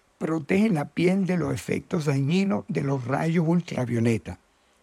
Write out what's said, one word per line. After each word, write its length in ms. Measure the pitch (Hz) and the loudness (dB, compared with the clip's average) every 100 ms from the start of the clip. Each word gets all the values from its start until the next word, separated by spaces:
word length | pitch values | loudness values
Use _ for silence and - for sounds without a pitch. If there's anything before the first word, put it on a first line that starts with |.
| _ - | _ -8
protege 540 | 170 160 139 196 220 | -4 -2 0 2 2
la 160 | 151 143 | 2 -2
piel 400 | - 175 196 185 | 0 2 2 0
de 100 | 180 | 0
los 160 | 139 | -2
efectos 540 | 123 - - - 175 147 | -4 -4 -6 -2 -2 0
dañinos 580 | 139 139 185 196 208 - | 0 2 2 0 -2 -4
de 160 | 160 | -4
los 220 | 139 135 | -2 -2
rayos 420 | 120 143 160 170 160 | -2 -2 0 2 2
ultravioleta. 920 | 175 - 135 120 117 117 110 - 90 _ _ _ _ | 2 0 -4 -2 2 2 0 -4 -14 _ _ _ _